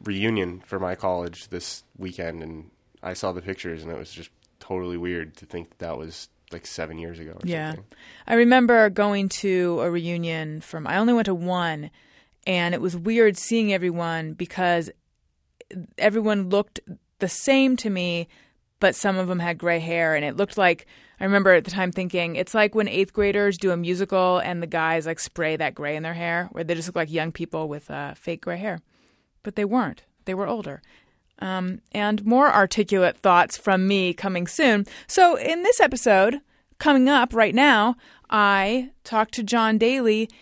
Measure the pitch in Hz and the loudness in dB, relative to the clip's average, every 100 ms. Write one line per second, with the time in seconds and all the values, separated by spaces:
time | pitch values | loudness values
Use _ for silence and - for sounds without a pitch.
0 | 107 95 110 110 90 92 - 98 92 92 | -6 -2 0 0 -2 -6 -10 -6 -6 -4
1 | 95 90 87 82 - 90 - - - - | -4 -4 -6 -12 -14 -12 -12 -14 -18 -14
2 | 95 90 82 82 80 80 82 _ _ _ | -12 -10 -10 -10 -12 -14 -18 _ _ _
3 | 90 90 95 90 90 92 90 82 80 67 | -12 -8 -6 -6 -10 -10 -10 -10 -10 -12
4 | - - 82 _ _ _ - 92 90 87 | -14 -18 -20 _ _ _ -10 -8 -6 -6
5 | 90 87 80 - - 85 82 _ 85 69 | -6 -6 -8 -14 -16 -14 -14 _ -12 -10
6 | 80 80 - _ _ 85 - - 80 80 | -12 -16 -20 _ _ -18 -14 -12 -10 -10
7 | 82 85 80 - 175 165 156 160 - - | -12 -14 -16 -12 -8 -8 -8 -12 -16 -20
8 | - - - 233 240 254 240 233 214 185 | -20 -18 0 4 6 6 6 6 6 4
9 | 208 202 196 - 202 185 175 165 160 175 | 0 0 -2 -4 -2 0 0 0 -2 -2
10 | 170 170 170 160 156 156 - 160 156 180 | -4 -4 -4 -6 -8 -10 -12 -10 -4 0
11 | 226 240 202 180 175 180 170 156 151 - | 4 4 2 -2 -2 -2 -4 -6 -10 -18
12 | _ _ _ _ - 180 175 175 170 175 | _ _ _ _ -4 -2 0 -2 -4 -4
13 | 180 233 220 185 - 226 208 190 180 170 | 0 4 4 4 0 0 2 0 -2 -2
14 | 170 165 156 160 175 - 180 175 160 - | -4 -4 -6 -8 -8 -2 0 2 -2 -10
15 | _ _ _ _ _ _ - 185 160 - | _ _ _ _ _ _ -18 -16 -16 -2
16 | 208 214 214 202 185 202 208 - - - | 0 2 0 0 0 0 -2 -8 -16 -18
17 | _ _ 185 - - 269 269 254 214 190 | _ _ -6 -2 2 4 4 2 -2 -4
18 | 180 170 170 _ _ _ _ _ 226 247 | -4 -4 -8 _ _ _ _ _ 0 2
19 | 202 185 180 180 170 165 175 170 160 170 | 0 0 0 -2 -2 -2 0 0 0 0
20 | 160 156 147 - 202 - 185 175 - - | 0 0 -2 -2 -2 2 4 2 -2 -20
21 | _ - 190 202 190 175 - 185 185 190 | _ -6 0 4 6 6 4 -2 -4 -4
22 | 180 180 170 156 185 220 208 214 208 160 | -4 -4 -2 -4 -2 0 2 2 -2 0
23 | 190 - 202 202 202 175 196 175 170 180 | -2 0 0 2 0 0 0 0 -2 -4
24 | 190 190 185 180 - 175 170 170 160 165 | -2 2 2 2 0 -6 -4 -2 0 -2
25 | 160 165 - - 160 156 151 - 147 151 | -2 -6 -8 -4 -4 -2 -4 -6 -6 -6
26 | 160 170 170 170 180 - 165 170 165 175 | -8 -8 -4 -4 -6 -8 -6 -6 -6 -6
27 | 156 160 160 - 165 160 156 147 - 143 | -4 -4 -6 -6 -8 -6 -8 -10 -12 -12
28 | 143 151 - 165 - 175 208 165 - _ | -12 -12 -10 -10 -8 -8 -8 -10 -12 _
29 | _ _ _ _ 208 208 202 247 202 - | _ _ _ _ -10 -4 -2 0 -2 -6
30 | _ _ - 185 202 226 202 139 _ _ | _ _ -8 -6 -4 -4 -8 -14 _ _
31 | _ _ _ _ 190 185 185 185 - 208 | _ _ _ _ -6 -4 -6 -8 -8 -4
32 | 208 214 208 247 285 - 190 - 196 196 | -2 -2 2 4 6 4 2 2 0 2
33 | 175 - 196 175 - - - 190 190 196 | 2 2 4 4 4 0 0 2 2 2
34 | 180 170 196 180 175 - 277 208 202 - | 0 -2 -4 -4 -4 2 2 2 0 -10
35 | - - 349 - - 339 381 494 294 - | -4 4 4 4 -2 0 2 4 4 2
36 | 240 190 202 285 - _ _ - 311 269 | 2 4 4 0 -8 _ _ -4 2 4
37 | 254 285 240 226 214 214 285 226 220 247 | 6 4 2 2 2 6 6 6 4 0
38 | - - - 214 202 196 196 254 262 - | -8 -20 -4 2 4 4 2 -2 -4 -12
39 | - 220 220 - 208 240 220 220 226 269 | -4 -2 0 -2 -2 2 2 4 2 2
40 | 233 214 220 - | 2 2 -2 -8